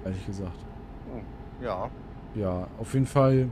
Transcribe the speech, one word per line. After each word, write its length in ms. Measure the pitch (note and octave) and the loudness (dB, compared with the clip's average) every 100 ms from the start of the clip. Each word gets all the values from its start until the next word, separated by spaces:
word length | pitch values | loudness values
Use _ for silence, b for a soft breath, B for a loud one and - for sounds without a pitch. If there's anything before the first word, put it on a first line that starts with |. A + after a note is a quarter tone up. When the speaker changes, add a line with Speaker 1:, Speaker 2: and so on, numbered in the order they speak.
Speaker 1:
ehrlich 200 | G2 F#2 - | -2 -4 -4
gesagt. 320 | G2 F#2+ - - - - - - | -4 -6 -6 -12 -12 -12 -12 -10
Speaker 2:
Oh, 520 | A#2+ - - - - | -10 -10 -12 -12 -8
ja. 260 | B2 F#2 A#2 - - - - | -4 -2 -4 -6 -12 -14 -8
Speaker 1:
Ja, 320 | A2 F#2+ F2+ F#2 - | -2 0 0 -2 -8
auf 160 | A#2 | 0
jeden 100 | C3+ C3 | 2 4
Fall 420 | C#3+ C3+ C3 B2+ | 6 8 8 4